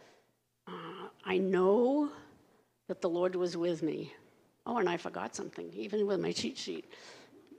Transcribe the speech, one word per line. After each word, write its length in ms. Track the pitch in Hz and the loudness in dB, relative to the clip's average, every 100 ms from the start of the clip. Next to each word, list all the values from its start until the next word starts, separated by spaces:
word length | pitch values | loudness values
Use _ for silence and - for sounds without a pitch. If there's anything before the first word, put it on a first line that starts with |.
| - - _ _ _ _ - | -20 -20 _ _ _ _ -14
uh, 420 | - 165 185 190 - | -12 -10 -12 -14 -12
I 140 | 202 185 | -2 0
know 720 | 190 180 185 214 240 285 294 - - - _ _ _ _ - | 4 4 6 6 6 4 2 -4 -18 -20 _ _ _ _ -10
that 140 | 180 | -2
the 80 | 185 | 0
Lord 260 | 170 180 180 | 2 0 2
was 200 | 180 170 | -2 0
with 280 | 175 160 | 0 0
me. 300 | 156 - 160 - - _ _ _ - | 0 -2 -6 -12 -20 _ _ _ -4
Oh, 120 | 233 | 0
and 120 | 180 | 2
I 80 | 170 | 0
forgot 380 | 175 175 220 - | -4 -6 -8 -8
something, 340 | - - 170 | -10 -10 -10
even 340 | 185 220 208 202 | -8 -4 0 2
with 120 | 185 | 2
my 120 | 165 | 0
cheat 260 | 175 - - | 0 -2 -4
sheet. 280 | - 82 - - - - - - - | -6 -8 -10 -18 -20 -20 -20 -20 -16